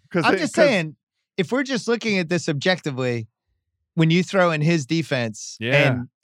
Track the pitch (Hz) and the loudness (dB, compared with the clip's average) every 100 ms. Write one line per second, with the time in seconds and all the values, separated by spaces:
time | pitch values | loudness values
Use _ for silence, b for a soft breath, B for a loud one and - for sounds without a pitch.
0 | _ 175 220 381 302 - 294 202 156 - | _ 0 2 0 0 2 4 4 -2 -10
1 | _ _ _ - 165 254 262 247 - 233 | _ _ _ -6 -2 -2 -2 -4 -2 -2
2 | 226 196 160 175 - 143 185 180 156 127 | 0 -2 0 -2 -2 -2 -2 -2 -4 -4
3 | 127 120 110 _ _ _ _ _ _ 170 | -4 -4 -8 _ _ _ _ _ _ 0
4 | 160 175 180 196 175 151 151 170 131 165 | 2 4 2 2 2 2 2 0 0 -4
5 | 139 131 113 104 - - 117 143 139 127 | -2 -2 -4 -8 -16 -8 0 2 2 0
6 | 123 _ | -6 _